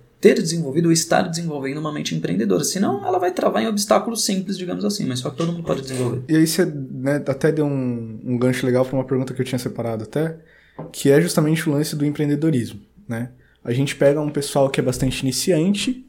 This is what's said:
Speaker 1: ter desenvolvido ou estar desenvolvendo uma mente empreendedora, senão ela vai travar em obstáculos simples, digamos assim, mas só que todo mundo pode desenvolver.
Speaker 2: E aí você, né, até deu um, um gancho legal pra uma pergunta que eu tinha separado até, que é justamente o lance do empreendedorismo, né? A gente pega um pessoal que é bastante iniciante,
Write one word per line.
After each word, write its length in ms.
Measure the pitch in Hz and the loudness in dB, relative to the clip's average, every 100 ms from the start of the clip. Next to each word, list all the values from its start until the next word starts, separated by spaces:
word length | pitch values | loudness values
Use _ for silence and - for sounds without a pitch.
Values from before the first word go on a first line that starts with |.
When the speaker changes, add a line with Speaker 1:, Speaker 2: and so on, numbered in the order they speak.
| _ _ | _ _
Speaker 1:
ter 140 | 208 | 4
desenvolvido 540 | - 165 170 139 143 165 | 4 0 -2 -2 0 2
ou 40 | |
estar 300 | 165 - - | 2 2 0
desenvolvendo 560 | 175 165 170 147 135 147 | 0 -4 -6 -4 -6 -6
uma 120 | 156 | -6
mente 220 | 147 - | -6 -4
empreendedora, 480 | 160 160 170 202 180 | -4 -2 -2 2 0
senão 440 | - 185 220 403 381 | 0 0 0 0 0
ela 120 | 370 | 0
vai 120 | 359 | 0
travar 300 | 359 - 202 | 0 0 0
em 60 | 220 | 0
obstáculos 540 | 202 - 208 214 226 | 0 2 2 2 -4
simples, 360 | - 190 190 180 | -2 -2 -4 -6
digamos 260 | 180 180 | -6 -4
assim, 220 | 202 202 131 | -2 -2 -4
mas 140 | 123 | -4
só 100 | - | -6
que 60 | - | -4
todo 120 | 165 | -4
mundo 120 | 170 | -4
pode 160 | 160 143 | -4 -4
desenvolver. 420 | 135 127 123 - - | -4 -4 -2 -4 2
Speaker 2:
E 80 | 156 | 4
aí 100 | 160 | 4
você, 200 | - 170 | 4 0
né, 500 | 147 131 135 131 147 135 | -2 -8 -6 -2 -2 -2
até 240 | 131 156 | 0 2
deu 140 | 156 | 2
um, 560 | 147 139 127 120 113 107 | 0 0 -2 -4 -6 -10
um 140 | - 120 | -4 0
gancho 300 | 127 127 131 | 2 2 2
legal 180 | 123 | 2
pra 100 | 131 135 | 2 -2
uma 80 | |
pergunta 280 | 127 131 131 | 0 -2 -2
que 80 | 127 | -4
eu 60 | 127 | -4
tinha 120 | 123 | -4
separado 440 | 120 104 117 110 | -4 -6 -6 -6
até, 320 | 107 147 160 160 - _ _ - - | -4 -2 -2 -4 -16 _ _ -16 -14
que 180 | - 139 | 0 6
é 80 | 139 | 6
justamente 440 | 175 - 151 160 160 | 6 2 2 2 2
o 40 | |
lance 240 | 143 156 151 | 0 0 0
do 80 | |
empreendedorismo, 760 | 147 143 147 147 160 131 104 101 - _ - | -2 0 0 2 2 0 -2 -8 -18 _ -10
né? 220 | 113 123 - _ _ | -8 -8 -12 _ _
A 80 | - | -4
gente 220 | 120 139 | 0 0
pega 260 | - 143 151 | 4 4 4
um 80 | 147 | 0
pessoal 400 | 147 139 147 139 | -4 -2 2 2
que 120 | 135 | 2
é 20 | |
bastante 380 | 127 123 135 - | 0 0 0 0
iniciante, 840 | 135 127 - 165 175 202 - - | -2 -2 2 2 2 2 -2 -6